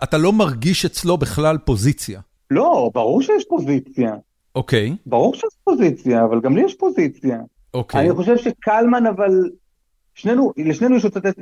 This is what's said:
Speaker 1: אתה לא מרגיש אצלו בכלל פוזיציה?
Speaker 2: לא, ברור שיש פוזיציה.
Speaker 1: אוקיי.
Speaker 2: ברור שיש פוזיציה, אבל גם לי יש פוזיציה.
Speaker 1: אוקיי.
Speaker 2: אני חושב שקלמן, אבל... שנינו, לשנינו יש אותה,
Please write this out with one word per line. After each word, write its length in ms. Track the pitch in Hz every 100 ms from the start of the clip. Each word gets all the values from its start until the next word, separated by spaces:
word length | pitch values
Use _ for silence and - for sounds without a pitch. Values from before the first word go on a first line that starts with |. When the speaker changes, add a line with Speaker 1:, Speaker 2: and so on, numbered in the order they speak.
Speaker 1:
אתה 160 | - 156
לא 140 | 170
מרגיש 520 | 214 185 120 147 190
אצלו 340 | 180 - 175 175
בכלל 400 | 143 107 151 156
פוזיציה? 640 | - 113 120 143 - 98 - _ -
Speaker 2:
לא, 400 | 143 302 262 117
ברור 280 | 127 113 180
שיש 220 | 269 427 -
פוזיציה. 680 | 330 135 139 131 - 117 107 - _ _
Speaker 1:
אוקיי. 420 | - - 120 107 175 -
Speaker 2:
ברור 280 | 120 175
שיש 220 | - 440 -
פוזיציה, 600 | - 285 185 - 127 117
אבל 160 | 113 117
גם 160 | 127 160
לי 60 |
יש 100 | 381
פוזיציה. 640 | - 381 - 147 - 135 113 117 _ _
Speaker 1:
אוקיי. 260 | 127 120 135
Speaker 2:
אני 140 | 165
חושב 220 | 175 185 240
שקלמן, 680 | 240 - - 214 233 247 226
אבל... 440 | 190 202 190 180 - _ _ _ _ _
שנינו, 380 | - 202 247 262 -
לשנינו 400 | 156 147 240 254
יש 80 |
אותה, 240 | 214 196 190 190